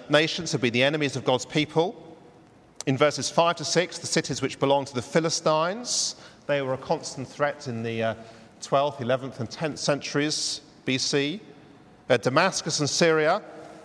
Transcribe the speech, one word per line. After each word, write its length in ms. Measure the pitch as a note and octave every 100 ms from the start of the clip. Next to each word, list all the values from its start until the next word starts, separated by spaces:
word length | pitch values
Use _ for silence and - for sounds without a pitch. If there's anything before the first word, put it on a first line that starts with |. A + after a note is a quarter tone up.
| -
nations 440 | D3 D#3 - D#3+
have 80 | C#3
been 120 | A#2+
the 100 | A#2+
enemies 340 | C3+ D#3 C#3 B2+
of 80 |
God's 220 | B2 B2+ -
people. 680 | D#3 D3 D#3+ F3+ - - - - - - - - - -
In 100 | C3
verses 340 | D3 C3+ B2+
five 260 | - E3+ E3+
to 80 |
six, 340 | D3 E3+ F3+ -
the 80 | -
cities 360 | E3 - C3
which 160 | C3+ -
belonged 300 | C#3 C#3 B2+
to 60 |
the 80 | B2
Philistines, 1120 | - E3+ D#3+ - E3 D#3 E3+ A#3 A#3+ - - - - - -
they 160 | C#3+
were 120 | C3
a 40 | C3
constant 500 | - D#3 - - B2
threat 400 | - C#3+ C#3 C3
in 140 | A2+
the, 200 | A#2 A2+
uh, 120 | A2+ A2 - - - -
twelfth, 400 | - C#3+ C#3+ C#3
eleventh, 380 | A#2 B2+ C3 -
and 120 | A2
tenth 280 | - D#3+ A#2
centuries 840 | - C#3+ - C#3+ D3+ C#3+ - - - -
B 140 | - C3
C. 420 | - C#3+ C#3+ B2+ - - - - - - -
Uh, 80 | B2+
Damascus 640 | C#3+ C#3+ F#3 - D#3+ -
and 100 | C#3+
Syria, 500 | - E3+ D#3+ D#3 G3+ - - - -